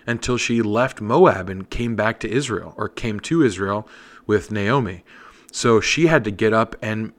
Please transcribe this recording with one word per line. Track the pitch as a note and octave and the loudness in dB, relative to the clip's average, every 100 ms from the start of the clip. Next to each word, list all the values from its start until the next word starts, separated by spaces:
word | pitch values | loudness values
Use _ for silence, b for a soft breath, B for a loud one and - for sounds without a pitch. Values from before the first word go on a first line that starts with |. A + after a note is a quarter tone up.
| - | -8
until | A#2 - B2 | -6 -2 -2
she | - A#2 | 0 0
left | G#2+ G#2+ C3 - | 0 0 0 -2
Moab | G#2+ C3 F3+ G2 F#2 | 0 6 6 4 -4
and | F#2+ F#2+ | -10 -8
came | - A#2+ A2 | -6 -4 -2
back | G#2+ A2+ | -2 -2
to | A2+ | -4
Israel, | C3 C3+ G2 D#2+ - | -4 -2 -4 -6 -8
or | G#2+ | -8
came | - A#2+ G#2 | -6 -6 -6
to | - E3 | -2 2
Israel | C3 F2+ G2 G#2 G#2+ B B B - | 2 2 -2 -4 -6 B B B -2
with | G#2 - | -2 0
Naomi. | G#2+ G2+ C#3 A2 F2+ B B B B B | -2 0 0 -2 -6 B B B B B
So | - B2 A2+ | -2 2 4
she | - - E3 | 4 2 4
had | D#3 | 4
to | G#2+ | 2
get | G2 A2 | 0 2
up | A2 A2+ - | 2 0 -4
and | A2 G#2+ A2 | -6 -6 -8